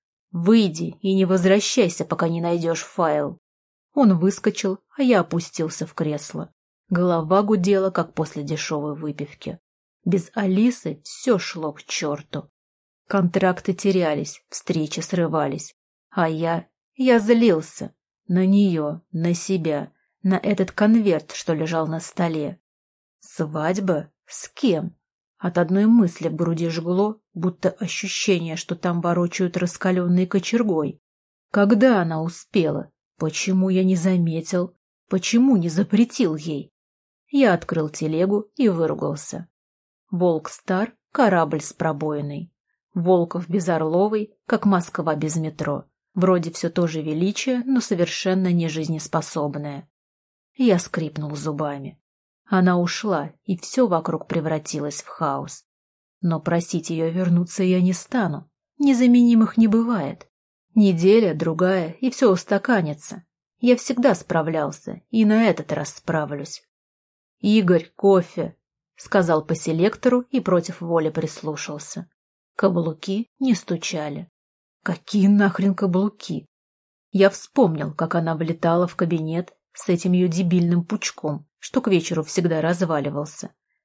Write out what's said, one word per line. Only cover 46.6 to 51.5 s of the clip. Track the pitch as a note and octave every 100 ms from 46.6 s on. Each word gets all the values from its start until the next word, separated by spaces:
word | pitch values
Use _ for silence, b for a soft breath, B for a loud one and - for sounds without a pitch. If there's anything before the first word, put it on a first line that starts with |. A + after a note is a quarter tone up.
| E3+
то | E3+ E3+
же | D#3+
величие, | D#3 D#3 F#3 G#3 C4 B3 B3
но | B3+
совершенно | - F3+ E3+ - F#3+ F#3+ F#3
не | F3 E3
жизнеспособное. | D#3 D#3+ D#3+ - E3 D3+ D#3+ D3 D3 D3 C#3 - _ _ _ _ _ _ -
Я | B3+ F3+
скрипнул | - - D#3 D3+ D3+ D3
зубами. | D3